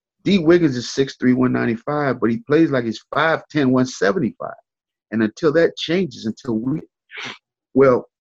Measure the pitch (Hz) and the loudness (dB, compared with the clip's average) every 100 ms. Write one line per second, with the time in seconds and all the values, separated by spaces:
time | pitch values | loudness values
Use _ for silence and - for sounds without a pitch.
0 | _ _ - 196 156 175 160 123 117 - | _ _ 0 2 4 4 4 -2 -6 -4
1 | 135 - 127 127 127 123 120 113 - 147 | -4 0 0 2 0 0 -2 -4 -4 -4
2 | 143 123 113 117 - 151 160 131 117 107 | -2 0 -2 -2 0 2 2 0 -2 -8
3 | - 135 160 151 - 151 131 127 127 - | -6 -2 0 -2 -2 0 2 2 0 0
4 | 190 190 113 - - - _ _ _ _ | 0 0 -4 -6 -14 -14 _ _ _ _
5 | - 110 110 - 160 151 170 - - 175 | -8 -2 -2 0 0 2 0 -2 -4 -2
6 | 175 104 107 - - 110 123 156 - _ | -4 -6 -10 -8 -4 -4 -2 -6 -8 _
7 | _ - - - _ _ _ 131 135 120 | _ -14 -14 -16 _ _ _ 4 4 4
8 | - - | -2 -10